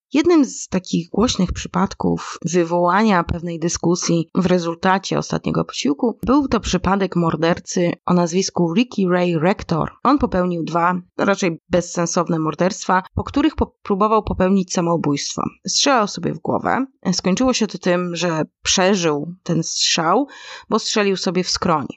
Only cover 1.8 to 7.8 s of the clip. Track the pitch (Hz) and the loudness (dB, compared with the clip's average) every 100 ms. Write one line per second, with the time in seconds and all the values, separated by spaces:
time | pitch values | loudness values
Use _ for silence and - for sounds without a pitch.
1.8 | 196 - - 85 - - 160 175 165 175 | -2 -2 -2 -2 -6 -10 -2 0 0 2
2.8 | 175 190 220 185 165 170 170 165 170 - | 2 4 4 4 2 -4 -6 -4 -4 0
3.8 | 170 180 - 170 160 - 170 180 170 165 | 0 0 2 0 0 0 2 2 0 -2
4.8 | 185 190 - 151 - 165 170 170 170 - | 0 0 -2 -4 -2 -4 -2 -2 -2 -2
5.8 | 262 285 240 - - 285 262 220 - 180 | -2 0 -2 -2 0 2 2 -2 0 -2
6.8 | 175 196 185 175 165 156 165 180 - 185 | 0 0 0 0 0 0 0 0 -2 -2